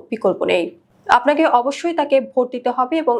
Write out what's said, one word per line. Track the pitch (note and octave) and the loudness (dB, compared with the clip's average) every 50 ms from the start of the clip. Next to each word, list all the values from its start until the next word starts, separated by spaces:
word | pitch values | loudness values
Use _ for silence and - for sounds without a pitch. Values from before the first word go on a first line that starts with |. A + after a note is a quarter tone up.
| - - | -4 -8
বিকল্প | A#3 - - F#3+ F#3 G3 - | -10 -2 -2 -2 0 0 0
নেই। | F3+ F3+ F3 E3 D3+ - _ _ _ _ _ - - | 0 0 0 0 -4 -8 _ _ _ _ _ 0 2
আপনাকে | - B3 - C#4+ D4 D#4 D#4+ | 2 4 4 2 2 2 2
অবশ্যই | C#4+ - A#3+ A#3+ C#4 C#4 - - E4+ E4+ | 2 2 2 0 0 -6 -4 -6 -4 -2
তাকে | E4 C#4+ D4 C#4 C4+ | -2 0 2 0 0
ভোট | A#3 C4+ - B3+ B3 B3+ | 0 0 -2 -2 -2 -2
দিতে | B3+ A#3+ - B3 | -6 -4 -4 -4
হবে | A#3+ B3+ B3+ B3+ D#4+ | -2 -2 -2 -2 -2
এবং | D#4+ D#4 B3 A#3+ | -2 0 0 -2